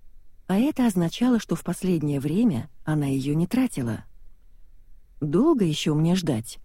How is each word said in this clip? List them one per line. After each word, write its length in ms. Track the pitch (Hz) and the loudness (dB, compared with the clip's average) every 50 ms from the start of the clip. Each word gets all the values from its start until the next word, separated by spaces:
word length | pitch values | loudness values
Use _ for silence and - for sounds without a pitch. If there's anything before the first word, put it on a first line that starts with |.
| - - - - - - - - - - | -20 -18 -20 -20 -20 -20 -20 -12 -4 0
а 60 | 190 | 2
это 280 | 202 254 302 - - 247 | 2 2 2 2 2 2
означало, 540 | 233 180 185 170 165 - - 240 254 247 214 | 2 2 2 0 0 0 0 2 2 2 2
что 160 | - - 175 | 0 -2 -4
в 80 | - - | -4 -4
последнее 560 | 175 175 - - 185 180 160 151 147 143 139 | -4 -4 -2 0 0 0 0 0 0 -2 -2
время 500 | 131 143 160 208 247 220 143 113 - - - - - | -2 -2 0 2 2 2 2 0 -4 -8 -12 -8 -4
она 220 | 156 156 151 143 | -2 0 0 0
ее 300 | 139 135 135 131 143 147 | 0 0 0 0 0 0
не 120 | 160 175 | 0 0
тратила. 560 | - - 254 262 233 - 143 123 113 110 - - - - - - - - - - - - - - - - - - - - - - - - - | 0 2 0 0 0 -2 -4 -4 -4 -4 -6 -8 -14 -20 -18 -18 -18 -20 -20 -20 -20 -20 -20 -20 -20 -20 -20 -20 -20 -20 -20 -20 -20 -10 -6
«Долго 420 | 156 147 147 185 277 339 320 240 190 | -2 0 2 4 4 4 4 4 4
еще 320 | 160 151 - - 160 147 | 2 0 0 0 0 2
мне 180 | 151 160 170 180 | 2 2 2 2
ждать?» 440 | 185 170 165 123 110 - - - - | 2 0 0 -2 -2 -4 -8 -12 -16